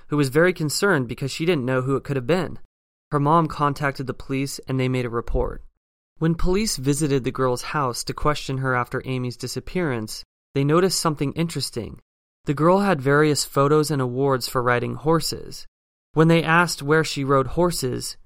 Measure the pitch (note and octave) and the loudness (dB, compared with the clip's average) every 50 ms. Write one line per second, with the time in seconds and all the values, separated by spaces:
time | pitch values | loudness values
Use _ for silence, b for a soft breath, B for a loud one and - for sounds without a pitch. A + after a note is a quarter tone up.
0 | b b D3 D3 C#3+ C3 A#2+ D#3 E3+ F#3 F3 - D#3 D3 - - G3 G3+ F3+ C#3+ | b b 0 0 2 2 4 4 4 4 2 0 -2 -4 -2 0 2 2 2 2
1 | B2+ A2+ A#2+ - C#3 C3 - - E3 F3 F3+ C#3+ A#2+ C3 C3 B2+ B2+ C3+ C#3 B2 | 0 -2 -6 -6 -6 -6 -4 -2 0 0 0 0 0 0 0 0 0 0 -2 -2
2 | - - C#3 C3+ - A#2+ E3+ F#3+ D#3 - - - - - _ _ _ _ _ _ | -2 -4 -4 -2 0 0 0 0 0 -4 -8 -12 -16 -18 _ _ _ _ _ _
3 | _ - D3 C#3+ C#3+ D3 D#3+ E3+ E3 D3+ - - D3 C#3+ C#3 - D3 C#3 C3+ - | _ -4 -2 0 2 4 4 4 4 2 0 -2 -2 -2 0 -2 -4 -4 -4 -4
4 | C3 B2 - - - - C3+ C3+ C#3 C3+ - - - - C3 C3 B2+ B2+ B2+ B2+ | -6 -8 -8 -10 -8 -6 -4 -4 -4 -4 -6 -10 -8 -4 -2 0 0 0 0 -2
5 | B2 A#2 A2+ A#2 - - - B2+ - - - - - - _ _ _ _ _ _ | -2 -4 -4 -6 -4 -2 0 0 -2 -2 -6 -10 -14 -18 _ _ _ _ _ _
6 | _ _ _ - D#3+ E3 E3 E3 - F3 F#3 G#3 A3+ G#3+ - C#3 B2+ C#3+ C#3+ C#3 | _ _ _ -2 0 0 2 4 4 4 4 2 0 0 -2 -2 0 0 0 2
7 | D#3+ C#3 C#3 C3+ A2+ B2+ A#2 B2+ C3 B2+ B2 B2 - - - D3+ C#3 B2 A#2 - | 2 0 0 0 0 -2 -2 0 0 0 0 -2 -4 -4 -4 -2 -2 -2 -2 -4
8 | - - B2+ - - D3+ D3 - - - C3+ C3 C3+ C3 B2+ B2 A#2+ - - B2+ | -6 -8 -6 -2 0 -2 0 -2 -4 -6 -4 -4 -2 -2 -2 -2 -2 -4 -6 -8
9 | - B2+ C3 B2+ B2 B2 A#2 - - A#2 - C3 - - - F#3 F3 D3 B2 A2+ | -6 -6 -6 -4 -4 -6 -8 -8 -8 -8 -8 -8 -8 -6 -4 -2 -2 -2 -2 -4
10 | A2 - - - - _ _ _ _ _ - C#3 C#3 C#3+ D#3 F3 F#3 F3+ - - | -6 -8 -10 -12 -16 _ _ _ _ _ -2 0 2 4 4 4 4 2 2 0
11 | - E3 D3 - D3+ C#3 - - E3+ E3 - C#3+ - - - B2 G2+ - - - | 0 0 0 0 -2 -4 -2 -2 -4 -4 -4 -6 -8 -6 -8 -8 -10 -10 -12 -16
12 | - _ _ _ _ _ _ _ _ - C#3+ C3+ D3+ F3 F#3 G3 G3+ G3 F3+ C#3 | -20 _ _ _ _ _ _ _ _ -4 -2 2 4 4 4 4 4 2 0 0
13 | B2+ C#3 C#3+ D3 D#3 D3+ C#3+ - - - - C#3 C#3 C#3+ D#3 D3+ D3+ D3 D#3 C3+ | 2 2 4 4 4 4 2 0 -2 -2 0 2 2 4 4 2 2 2 0 -2
14 | C3 B2 A#2+ C3 C#3 C#3 C3+ B2 - - - C3 A#2+ B2 B2 A#2+ B2 A#2+ A#2 A#2+ | -2 -2 -2 0 0 2 0 0 -2 -2 -2 -2 0 2 0 0 0 -4 -6 -4
15 | - D#3 E3 D#3+ - - - - - - - - - - _ _ _ _ _ _ | 0 2 2 2 0 -2 -6 -8 -10 -12 -14 -16 -18 -20 _ _ _ _ _ _
16 | _ _ - D3 D#3+ E3 E3 E3 D3 D#3+ D#3+ E3+ F3 D#3+ - - C#3+ C#3 D#3 D#3+ | _ _ 2 4 6 6 6 4 4 4 4 2 2 2 -2 -4 0 2 2 2
17 | D#3 - - D3 C#3 C3 C#3 C3+ C3 A#2+ - D#3+ F3+ F3 E3 - C3+ B2 A#2+ A#2 | 2 0 -2 -2 0 2 2 2 2 0 0 0 2 2 0 -2 -4 -4 -4 -4
18 | - - - - - | -6 -8 -12 -14 -18